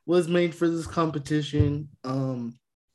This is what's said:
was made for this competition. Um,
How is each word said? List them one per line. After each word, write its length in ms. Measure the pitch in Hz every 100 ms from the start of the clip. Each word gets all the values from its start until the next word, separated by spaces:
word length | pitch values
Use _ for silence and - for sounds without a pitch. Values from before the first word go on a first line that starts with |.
| -
was 220 | 175 165
made 260 | 175 175
for 140 | 165 170
this 180 | 165 156
competition. 1000 | - 160 151 139 151 147 147 147 147 151 -
Um, 540 | 127 131 131 127 117 - _ _ _